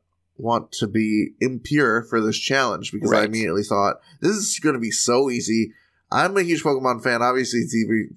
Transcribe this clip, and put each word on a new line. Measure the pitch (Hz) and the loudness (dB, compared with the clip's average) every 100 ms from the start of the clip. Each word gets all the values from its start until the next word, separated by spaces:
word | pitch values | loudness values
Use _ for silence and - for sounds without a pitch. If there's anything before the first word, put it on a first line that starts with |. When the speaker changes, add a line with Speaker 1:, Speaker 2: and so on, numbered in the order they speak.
| _ _ _ - | _ _ _ -6
Speaker 1:
want | 117 117 - | -2 -2 -2
to | - 107 | -6 -2
be | 110 107 107 - - | 0 2 0 0 -2
impure | 127 123 - 147 123 113 | -4 -4 -2 2 2 2
for | 113 117 | 0 0
this | 107 107 | 0 -2
challenge, | - 135 123 87 - | 0 0 0 -2 -6
because | - 107 | -4 2
I | 113 | 2
Speaker 2:
Right. | 104 | 2
Speaker 1:
immediately | 110 101 95 | -2 -2 -2
thought, | 107 101 101 - _ - | 0 0 0 -2 _ -4
"This | 175 214 | -2 0
is | - - | -2 -2
gonna | 151 131 | -2 0
be | 113 | -2
so | - - 123 139 | -2 2 2 2
easy." | 120 107 113 110 - _ _ - | 0 0 0 -2 -6 _ _ -4
I'm | 127 175 196 | 0 2 2
a | |
huge | 175 156 | 0 0
Pokemon | 156 135 127 117 | 0 0 0 0
fan. | 127 120 | 0 0
Obviously, | 123 127 123 120 | 2 0 0 -2
it's | 104 | 0
easy | 117 107 110 - | 0 0 0 -2